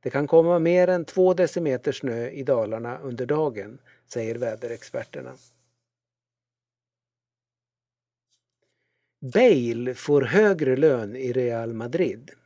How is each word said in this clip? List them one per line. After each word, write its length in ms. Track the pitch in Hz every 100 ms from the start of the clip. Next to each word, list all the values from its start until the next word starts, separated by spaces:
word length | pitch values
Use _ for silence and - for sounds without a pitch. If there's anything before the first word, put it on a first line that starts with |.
Det 80 | 143
kan 160 | 139 147
komma 320 | 165 165 175
mer 300 | 165 175 180
än 160 | 180
två 300 | 160 - 185
decimeter 580 | 180 175 - 160 127 -
snö 360 | 135 135 117 120
i 140 | 139
Dalarna 560 | 135 127 107 110 117 127
under 280 | 139 120 127
dagen, 520 | 151 151 110 101 123 _ _ _
säger 280 | 123 113
väderexperterna. 1000 | 113 120 110 120 117 - 127 117 143 131 - _ _ _ _ _ _ _ _ _ _ _ _ _ _ _ _ _ _ _ _ _ _ _ _ _ _ _ _ _ _ _ _ _ _ _ _ _ _ 131
Bale 600 | 185 247 160 120 117 123
får 280 | 123 - 147
högre 540 | 120 160 214 - 131 131
lön 400 | 156 127 104 123
i 160 | 131
Real 400 | 123 123 117 117
Madrid. 580 | 113 120 160 160 107 131 -